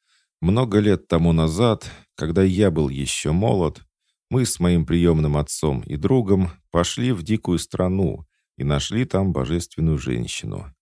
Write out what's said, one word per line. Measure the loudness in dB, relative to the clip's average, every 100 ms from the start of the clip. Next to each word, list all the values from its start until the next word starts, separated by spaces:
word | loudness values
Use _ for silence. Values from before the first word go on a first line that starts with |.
| _ _ _ _
«Много | 0 2 2 2
лет | 4 2 2
тому | 2 4
назад, | 4 2 2 2 2 -4 -20 _ -8
когда | -2 2
я | 2 4 2
был | 2 -2
еще | -2 -6 -4 -2
молод, | 0 2 0 -2 -4 -14 _ _ _ _
мы | -2 -2
с | 0
моим | 2 2 2
приемным | 2 4 2 2 0
отцом | -2 -4 -2 -2
и | -6 -4
другом | 0 0 2 0 0 -6 _
пошли | -2 0 -2 -2
в | -4
дикую | -2 -4 -2 -2
страну | -2 -4 -2 0 -2 -4 -12 _ _ -6
и |
нашли | -2 -2 -2 -4 -2
там | 0 0
божественную | -2 -2 -4 -4 -4 -2 -2
женщину, | -2 -4 -6 -8 -10 -10 -12 -18